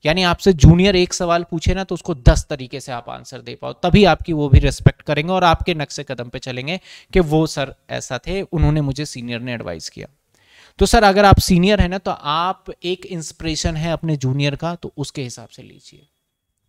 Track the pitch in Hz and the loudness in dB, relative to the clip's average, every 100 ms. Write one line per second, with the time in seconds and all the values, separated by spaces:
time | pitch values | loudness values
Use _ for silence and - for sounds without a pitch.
0 | 240 214 180 170 - 175 139 170 190 185 | 0 2 0 2 2 6 8 8 6 2
1 | 180 - 175 170 175 170 - 185 190 175 | 0 -2 -2 -2 -2 -4 -2 -2 -4 -10
2 | - 160 123 156 - 143 127 139 127 120 | -8 2 4 4 0 -10 -10 -14 -12 -12
3 | 120 123 123 127 120 123 127 - 180 170 | -12 -16 -16 -18 -16 -12 -12 -4 2 6
4 | 196 156 - 160 147 131 143 131 - - | 6 4 -2 -4 4 6 4 0 -4 -4
5 | - 147 160 185 180 165 - 165 143 - | -6 -4 -2 0 2 2 -2 -4 -6 -10
6 | 143 123 120 131 - 127 131 185 - - | -12 -10 -10 -12 -10 -10 -8 -10 -12 -20
7 | _ 185 165 156 156 - 135 - _ 127 | _ 0 2 2 0 -2 -8 -8 _ -12
8 | - 123 - 190 185 170 151 151 143 135 | -8 -10 -8 -8 -6 0 2 2 -2 -6
9 | 151 135 120 120 127 117 113 85 - - | -10 -10 -10 -10 -8 -10 -10 -12 -14 -16
10 | 101 _ _ _ _ _ _ _ 196 240 | -20 _ _ _ _ _ _ _ 2 6
11 | 208 196 208 - - 180 180 208 180 190 | 4 6 6 6 4 2 4 2 0 -2
12 | 196 175 147 156 175 190 - - 175 180 | -6 -8 -4 -2 -2 -6 -12 -12 -8 -8
13 | - 175 156 - 160 156 175 160 165 156 | -8 -12 -12 -10 -8 -4 -4 -4 -4 -4
14 | 160 151 131 135 143 143 165 175 - - | -4 -2 -2 -2 -2 -4 -8 -8 -12 -10
15 | 143 - 127 113 110 - 110 - - - | -10 -8 -12 -12 -20 -20 -20 -20 -20 -20
16 | _ _ _ _ _ _ | _ _ _ _ _ _